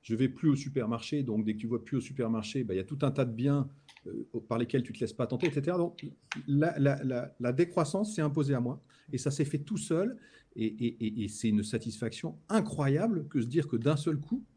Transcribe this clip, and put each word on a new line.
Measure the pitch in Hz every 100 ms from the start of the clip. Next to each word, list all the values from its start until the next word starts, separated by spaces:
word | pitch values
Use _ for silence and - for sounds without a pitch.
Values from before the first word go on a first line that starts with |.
Je | -
vais | 113 131
plus | - 160
au | 139
supermarché, | 139 135 110 117 - 151
donc | 123 107
dès | 107
que | 107
tu | 113
vois | 120
plus | - 135
au |
supermarché, | - - 113 113 104 135
bah, | 113
il | 95
y |
a |
tout | 92 143
un | 143
tas | 135
de | 123
biens, | 113 135 143 139 - - - -
euh, | 113 117 117 -
par | 113
lesquels | 120 135
tu | 120
te | 110
laisses | 113
pas | - 120
tenter, | 123 170
et |
cetera. | 143 143 180
Donc | 170 - - - _ - -
la, | 143 160 156
la, | 139 139
la, | 135 120 127 -
la | 123
décroissance | 131 175 175 147 190 214
s'est | -
imposée | 151 151 139
à | 131
moi, | 120 139 _ _ -
et | 123
ça | 147
s'est | 139
fait | 143 147
tout | 147 208
seul, | - 160 214 - - - _
et, | -
et, | 110 107 117 -
et, | 110 107
et | 101
c'est | - 113
une | 104
satisfaction | 104 110 117 - 113 - 165 - -
incroyable | 214 110 143 139 147 226 185 143
que | 143
se | 117
dire | 151 143
que | 117
d'un | 123 147
seul | 165 151
coup | - 254 -